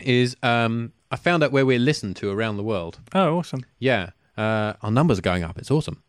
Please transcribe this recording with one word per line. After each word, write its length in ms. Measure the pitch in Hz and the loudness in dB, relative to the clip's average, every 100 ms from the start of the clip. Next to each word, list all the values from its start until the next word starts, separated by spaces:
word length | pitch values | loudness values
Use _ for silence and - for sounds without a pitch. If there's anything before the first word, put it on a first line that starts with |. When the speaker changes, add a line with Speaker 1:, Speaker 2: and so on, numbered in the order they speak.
Speaker 1:
is, 340 | 127 123 123 127 | 0 2 2 0
um, 500 | 120 120 113 117 117 - - | 0 2 2 -2 -6 -12 -10
I 60 | - | -4
found 260 | 175 175 | 0 2
out 100 | 147 | 2
where 140 | 139 135 | 2 4
we're 120 | 123 | 4
listened 380 | 127 151 101 87 | 2 0 -4 -6
to 140 | 101 | -4
around 260 | 98 110 101 | -2 -2 -4
the 60 | |
world. 360 | 104 101 85 - - | -4 -4 -6 -12 -6
Speaker 2:
Oh, 220 | 190 180 165 | 0 0 0
awesome. 280 | - 135 - - | -4 -8 -10 -4
Speaker 1:
Yeah. 320 | 127 113 92 - _ - | 0 0 -2 -10 _ -4
Uh, 360 | 110 110 107 104 | -2 0 -2 -4
our 80 | 107 | -2
numbers 280 | 117 165 101 | 2 4 2
are 40 | |
going 200 | 113 90 | 0 -2
up. 140 | 82 - | -2 -8
It's 120 | - | -2
awesome. 320 | 147 - 147 | -2 -2 -10